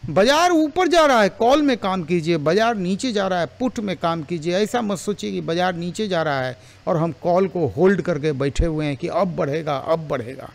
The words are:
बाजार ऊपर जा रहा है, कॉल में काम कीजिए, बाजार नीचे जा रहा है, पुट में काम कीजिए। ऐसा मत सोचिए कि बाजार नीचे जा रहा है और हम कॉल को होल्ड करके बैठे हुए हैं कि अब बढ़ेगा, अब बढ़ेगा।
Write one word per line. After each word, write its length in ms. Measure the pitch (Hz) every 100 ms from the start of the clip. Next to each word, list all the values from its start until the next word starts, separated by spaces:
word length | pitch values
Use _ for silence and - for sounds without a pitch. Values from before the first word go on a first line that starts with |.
| -
बाजार 420 | 156 220 294 359
ऊपर 360 | 330 311 330 370
जा 160 | 339 302
रहा 160 | 247
है, 60 | 196
कॉल 320 | - 226 294
में 140 | 294 240
काम 240 | 196 185
कीजिए, 320 | 156 175 160 170
बाजार 380 | 147 185 226 220
नीचे 340 | 175 190 262
जा 140 | 208 190
रहा 120 | 185
है, 60 | 165 -
पुट 200 | 254 -
में 160 | 208 180
काम 260 | 170 165
कीजिए। 300 | 143 175 156
ऐसा 280 | 180 214 240
मत 160 | 220 196
सोचिए 320 | - 202 208
कि 80 | 190
बाजार 320 | 156 170 180
नीचे 320 | 175 175 165 214
जा 140 | 175
रहा 200 | 156 139
है 140 | 127 120 - - -
और 100 | 175
हम 180 | 165 151
कॉल 260 | 170 175 190
को 180 | 180 147
होल्ड 340 | 95 185 196
करके 300 | - 160 151
बैठे 320 | 135 139 - 170
हुए 200 | 156 151
हैं 100 | 135
कि 120 | 170
अब 260 | 170 190 156
बढ़ेगा, 400 | 156 151 156 139
अब 300 | - 165 151
बढ़ेगा। 420 | 143 113 135 120